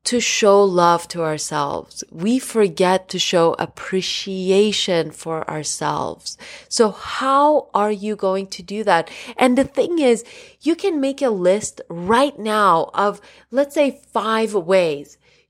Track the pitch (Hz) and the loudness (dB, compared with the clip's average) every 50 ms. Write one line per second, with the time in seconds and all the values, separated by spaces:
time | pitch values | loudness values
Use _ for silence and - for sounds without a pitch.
0 | - - 240 233 226 - - - 226 202 202 202 202 196 175 180 170 170 170 170 | -6 -2 -2 -2 0 0 0 2 4 6 6 6 6 4 4 4 4 4 4 2
1 | - - - 170 160 156 156 147 - - 156 147 143 139 - 82 - - - - | -2 -6 -8 -6 -4 -4 -4 -6 -6 -6 -4 -4 -4 -4 -4 -8 -10 -12 -16 -18
2 | - - - 160 180 220 247 262 - - - 226 208 185 156 - 185 180 190 185 | -18 -16 -10 -4 -2 0 0 0 -2 -2 0 2 2 2 2 2 2 2 2 0
3 | 190 - - 175 - - 185 170 165 165 - - 170 - - - - - 185 185 | -2 -4 -6 -4 -2 0 2 2 4 2 2 0 -4 -6 -8 -12 -10 -6 -4 -4
4 | 175 - - - - 196 190 190 185 185 190 202 214 214 196 - - 196 175 165 | -4 -4 -6 -8 -8 -8 -8 -4 0 2 4 4 4 2 0 -2 -2 0 0 0
5 | 156 151 - - - 165 160 160 - - 160 156 147 - - - 156 147 147 151 | -2 -4 -8 -12 -10 -8 -8 -6 -6 -6 -8 -8 -6 -8 -8 -6 -4 -4 -4 -4
6 | 135 80 - - - - - - - - - - - - - - 226 208 190 - | -4 -6 -8 -10 -14 -16 -16 -16 -18 -20 -20 -20 -14 -4 0 2 2 2 0 -4
7 | - - - - 262 269 269 277 294 302 302 277 - - - 202 208 214 214 190 | -12 -10 -8 -4 0 2 2 4 4 4 4 2 0 -2 -2 0 0 0 -2 -4
8 | 202 214 214 202 202 190 190 196 196 190 - - 175 - 202 214 208 202 175 165 | -4 -6 -4 -2 -2 -2 -2 -2 -4 -8 -12 -14 -12 -10 -8 -4 0 2 2 2
9 | 160 - - - - - - - 254 254 247 269 269 277 - 269 240 320 349 330 | 2 -2 -8 -16 -16 -10 -2 2 2 4 4 2 0 0 0 -2 -2 0 0 2
10 | 277 247 233 - - - - - - - _ _ - 285 330 330 - 392 330 285 | 2 2 2 2 -2 -8 -20 -20 -20 -20 _ _ -4 -2 -2 -2 -2 -2 -2 -2
11 | 269 277 269 277 277 240 214 180 180 180 190 214 214 - - - - - 170 170 | -2 -4 -2 -2 -2 -2 0 2 2 2 2 2 0 -6 -12 -14 -16 -12 -10 -6
12 | 175 190 226 247 285 285 277 - 214 214 214 214 208 185 165 165 - - - - | -2 0 2 2 2 2 -2 -4 -6 -2 0 2 4 4 4 4 2 -2 -2 -2
13 | 202 208 196 - - - - _ _ _ 233 269 285 285 - 330 285 262 - - | 0 0 -2 -4 -10 -20 -20 _ _ _ -2 -2 -2 0 0 0 0 0 0 -6
14 | _ _ - 220 202 220 220 220 226 208 214 190 160 170 190 185 175 160 143 143 | _ _ -6 -4 -2 -2 0 0 0 0 -2 -2 0 2 2 4 4 2 -2 -4
15 | 147 - - _ _ _ _ _ _ | -8 -14 -20 _ _ _ _ _ _